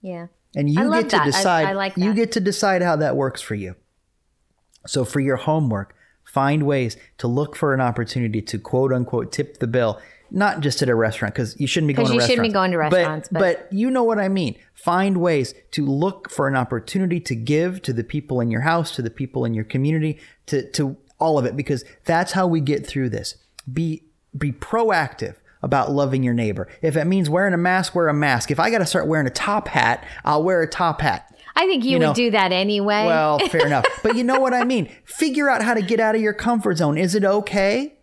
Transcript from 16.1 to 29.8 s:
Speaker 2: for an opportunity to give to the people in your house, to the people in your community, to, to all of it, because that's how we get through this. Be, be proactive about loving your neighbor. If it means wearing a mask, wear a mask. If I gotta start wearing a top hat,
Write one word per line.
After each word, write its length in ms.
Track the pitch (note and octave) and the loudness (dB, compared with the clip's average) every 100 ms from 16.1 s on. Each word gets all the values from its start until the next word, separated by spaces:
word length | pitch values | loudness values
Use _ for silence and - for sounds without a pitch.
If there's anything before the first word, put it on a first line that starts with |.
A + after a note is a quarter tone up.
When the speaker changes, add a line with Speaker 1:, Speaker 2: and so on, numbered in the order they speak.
| F#3+ - | -2 -14
Speaker 2:
for 180 | - C3+ | -2 0
an 80 | C3+ | 0
opportunity 640 | A#2+ A#2+ A2+ G3 F#3+ E3+ | 0 -4 -4 -2 0 -2
to 140 | - A#2 | -4 -6
give 460 | A2+ D3 F3 F#3 | 0 0 0 -4
to 100 | - | -6
the 100 | A#2 | -4
people 380 | A#2 D3+ C#3 B2+ | -4 -6 -4 -2
in 100 | A#2+ | 0
your 100 | A2+ | 0
house, 320 | D3 E3+ D#3 - | 0 0 -2 -4
to 60 | |
the 80 | A#2 | -8
people 340 | - C3 C#3 B2 | -6 -8 -4 -2
in 80 | |
your 100 | A2+ | -2
community, 540 | A2 C3 C#3 D#3+ D#3 D3+ - _ - | -4 -2 0 0 -2 -6 -14 _ -4
to, 220 | C#3+ - | -4 -4
to 260 | - E3 - _ _ | -4 -4 -4 _ _
all 180 | D#3+ D3+ | 0 2
of 80 | B2 | 0
it, 100 | A#2+ | -4
because 300 | C#3+ C#3 - - - | -4 -4 -6 -20 -2
that's 280 | E3 F#3 | 0 0
how 140 | F#3+ F#3 | 0 2
we 120 | E3 | 2
get 260 | C#3 C#3+ C#3+ | 0 -2 -2
through 240 | C#3 B2+ | -4 -2
this. 260 | G#2+ G#2 - _ - - | -4 -8 -14 _ -18 -10
Be, 320 | C3 E3 D#3 _ _ _ C#3+ | -4 -4 -4 _ _ _ -6
be 140 | D3 | -4
proactive 840 | B2+ - A3+ A3+ F#3 C#3+ - G2+ - _ _ | -4 -4 0 2 2 -2 -6 -10 -10 _ _
about 300 | C3+ C#3 B2 | 0 0 2
loving 320 | C#3+ C#3 C3 | 0 0 0
your 100 | B2+ | 0
neighbor. 340 | A#2+ A2 G2 F#2 - | 0 0 -2 -8 -4
If 160 | D#3+ D#3 | -2 0
it 80 | D#3+ | 2
means 240 | F#3+ E3 | 2 2
wearing 240 | E3 G3 | 2 2
a 40 | F3 | 2
mask, 380 | F3 F#3 F3+ F3 | 2 0 0 0
wear 140 | E3 | 2
a 40 | |
mask. 380 | D3 D3 B2 - | 2 2 0 0
If 80 | C#3+ | 0
I 100 | F3 | 2
gotta 160 | A3+ F3 | 2 0
start 220 | F#3 D3 | 0 0
wearing 200 | D#3 C3+ | 0 0
a 20 | |
top 400 | - - G#3 - | -2 -2 -2 -2
hat, 340 | - | 0